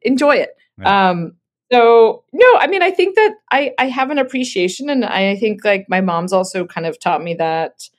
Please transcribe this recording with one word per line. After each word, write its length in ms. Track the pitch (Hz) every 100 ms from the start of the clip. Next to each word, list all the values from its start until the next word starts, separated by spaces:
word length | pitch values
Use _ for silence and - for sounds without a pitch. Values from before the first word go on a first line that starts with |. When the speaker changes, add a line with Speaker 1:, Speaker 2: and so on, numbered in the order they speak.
Speaker 1:
enjoy 340 | 247 262 294 233
it. 200 | - - _ -
Speaker 2:
Yeah. 320 | 190 196 185
Speaker 1:
Um, 240 | 175 165 - _ _ _
so 520 | 247 233 233 220 - _
no, 140 | 311 494 466
I 80 | 285
mean, 160 | 392
I 80 | 349
think 260 | 370 370 415
that 180 | 427 415 _
I, 220 | 269 285 -
I 80 | 262
have 240 | 254 262
an 80 | 294
appreciation, 720 | 262 262 247 190 185 190 285
and 140 | 269
I 320 | 214 190 196 196
think, 280 | 220 202
like, 220 | 214 196 196
my 120 | 185
mom's 320 | 185 170 180
also 340 | 190 185 185 175
kind 200 | 170 165
of 120 | 156
taught 220 | 180 156
me 120 | 170
that, 540 | 165 165 160 160 - -